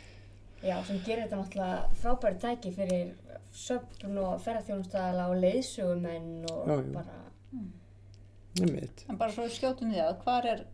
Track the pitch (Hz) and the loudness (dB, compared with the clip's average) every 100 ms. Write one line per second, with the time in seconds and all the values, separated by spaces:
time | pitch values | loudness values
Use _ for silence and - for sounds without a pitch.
0 | - - - - - - 190 185 190 196 | -20 -20 -20 -20 -20 -6 -2 -2 -2 -4
1 | 226 226 220 202 190 196 185 185 - - | -2 -2 -2 -4 -4 -2 -2 4 6 8
2 | 233 247 226 180 233 240 190 180 185 180 | 8 6 4 2 -2 -2 -4 -2 2 2
3 | 175 - - - - - - 247 - - | 0 -6 -16 -18 -18 -12 -4 -4 -4 -10
4 | 202 202 190 180 226 226 202 202 185 196 | -6 -2 0 0 -2 -4 -2 -4 -2 -2
5 | 185 180 180 185 180 233 262 - 185 175 | 0 2 2 6 6 4 0 0 0 2
6 | 175 165 165 165 165 165 151 147 131 139 | 0 -4 -6 -6 -4 -2 2 2 2 -4
7 | 170 - - - - 262 190 180 - - | -6 -12 -16 -20 -12 -10 -8 -10 -18 -20
8 | - - - - - 180 175 - - - | -20 -20 -20 -20 -6 2 2 2 -4 -10
9 | - 208 226 214 233 - 262 254 226 196 | -8 -2 -2 0 -4 0 0 0 0 2
10 | 160 180 - 247 240 214 - | 2 2 2 2 2 0 -4